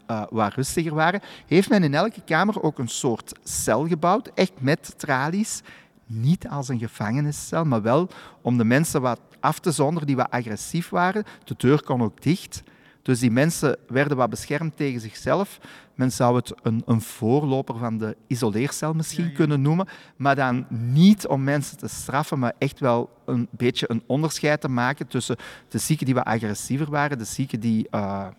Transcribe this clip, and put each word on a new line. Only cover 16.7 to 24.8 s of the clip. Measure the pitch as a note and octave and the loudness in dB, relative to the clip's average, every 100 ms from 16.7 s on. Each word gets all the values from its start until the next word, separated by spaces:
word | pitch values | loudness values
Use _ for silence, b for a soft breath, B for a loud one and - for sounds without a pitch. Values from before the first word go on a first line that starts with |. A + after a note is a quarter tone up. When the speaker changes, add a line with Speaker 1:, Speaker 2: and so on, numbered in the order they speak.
| A2+ - | -2 2
Speaker 1:
een | A2+ | 0
voorloper | - - A2 C#3 D3+ C3 C3+ A2+ | 0 -4 2 2 2 -2 -2 -6
van | A#2+ A2 | -4 -4
de | G#2+ - - | -6 -8 -6
isoleercel | A#2+ A#2 G#2 C#3+ - D3+ | -2 0 0 -2 -2 -4
misschien | D#3+ D#3+ - | -2 -4 -4
Speaker 2:
Ja, | E3+ | -4
ja. | C#3 | 0
Speaker 1:
kunnen | D3+ D3 | 2 2
noemen. | C#3 E3 F#3+ B B B | 2 2 -2 B B B
Maar | C3+ C#3 | 0 2
dan | C3 B2 - | 2 0 -4
niet | A#2 A#2+ C#3 F#3+ G#3+ - | -6 0 6 8 8 2
om | C#3 | 0
mensen | C3+ D3 C#3 - | 2 0 -2 -10
te | A2+ | -12
straffen, | - - C3 D#3 D3 | -12 -4 -4 -2 -2
maar | A#2+ - | -2 -2
echt | C#3 - | -4 0
wel | C3+ A#2+ A#2+ _ - | 2 2 0 _ -4
een | B2+ A#2+ | -2 -2
beetje | - B2 - - | 0 0 0 -2
een | A2+ - | -4 -2
onderscheid | C3 D#3 - D3+ D3+ | -2 -2 0 0 0
te | D3 | 0
maken | B2 | 0